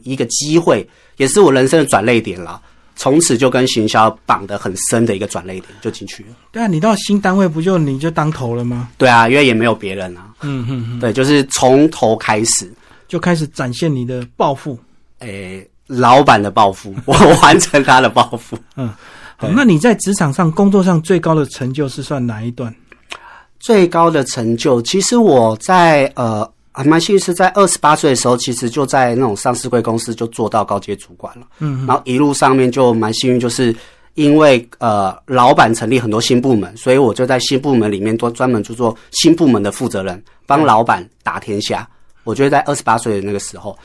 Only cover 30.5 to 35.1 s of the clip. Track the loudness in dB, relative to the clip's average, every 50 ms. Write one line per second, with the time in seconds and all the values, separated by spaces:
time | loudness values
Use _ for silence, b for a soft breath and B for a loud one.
30.5 | -2 -2 -2 -2 -4 -6 -6 -6 -10 -10 -12 -16 -20 -20 -20 -20 -20 -20 -20 -20
31.5 | _ -10 -8 -6 -6 -4 -2 -2 -2 -2 -2 -2 0 0 2 0 0 2 2 2
32.5 | 4 4 2 2 2 2 2 2 2 2 0 -2 -4 -2 -2 0 0 0 0 -2
33.5 | -2 -2 -2 -2 -2 B B B B B B B B -2 2 2 4 6 6 6
34.5 | 4 2 0 -6 _ -6 -4 -2 0 0 -2 -2